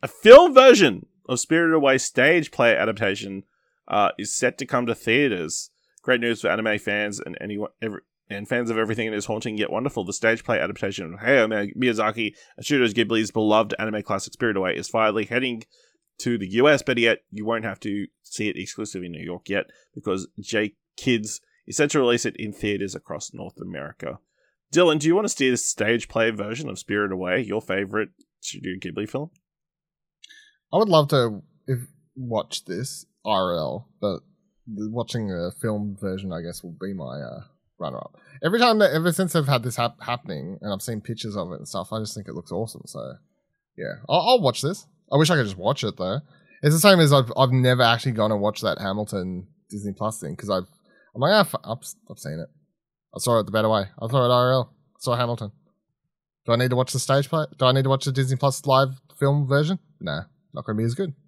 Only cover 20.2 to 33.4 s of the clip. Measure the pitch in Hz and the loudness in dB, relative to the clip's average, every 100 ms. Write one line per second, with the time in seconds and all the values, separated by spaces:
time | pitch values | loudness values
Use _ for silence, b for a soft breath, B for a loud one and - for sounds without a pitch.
20.2 | - - 98 110 104 _ _ - - 117 | -6 -14 -4 -2 -2 _ _ -8 -2 0
21.2 | 107 - _ _ - - 143 156 123 120 | -2 -12 _ _ -10 -2 0 2 2 0
22.2 | 113 - 107 101 104 101 101 - _ 76 | -2 -6 -12 -6 -4 -4 -6 -10 _ -12
23.2 | - - - - 92 80 71 - 71 - | -12 -14 -16 -14 -14 -12 -14 -12 -12 -12
24.2 | _ _ _ _ _ 151 175 151 147 180 | _ _ _ _ _ 2 4 4 2 2
25.2 | 208 - 131 120 - - 107 117 - 113 | 0 0 0 0 -4 -2 0 0 0 -2
26.2 | 113 107 101 120 151 92 - 101 101 92 | -2 -2 -8 -8 -10 -12 -4 -2 -2 -4
27.2 | 92 92 107 104 - 95 98 104 104 _ | -2 -2 -2 -6 -4 -4 -2 -4 -6 _
28.2 | _ _ - - - 92 90 82 104 131 | _ _ -16 -12 -10 -10 -10 -8 -8 -8
29.2 | 156 _ _ _ _ _ _ _ _ _ | -12 _ _ _ _ _ _ _ _ _
30.2 | B B B B _ 175 214 160 143 143 | B B B B _ 0 4 4 4 2
31.2 | 117 101 - _ - 123 127 _ _ - | 0 -4 -14 _ -8 -6 -8 _ _ -14
32.2 | 123 110 - - - 90 131 - - _ | -6 -6 -6 -10 -8 -10 -8 -12 -18 _
33.2 | - 101 | -2 0